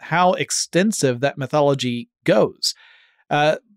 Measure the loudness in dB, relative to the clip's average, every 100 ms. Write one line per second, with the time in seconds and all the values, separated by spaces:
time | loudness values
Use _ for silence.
0 | -4 0 2 0 -4 -6 -2 0 0 0
1 | 0 0 -4 -4 -2 2 2 2 -2 -6
2 | -10 _ 0 2 2 -2 -8 -8 _ _
3 | _ _ -4 0 0 -2 _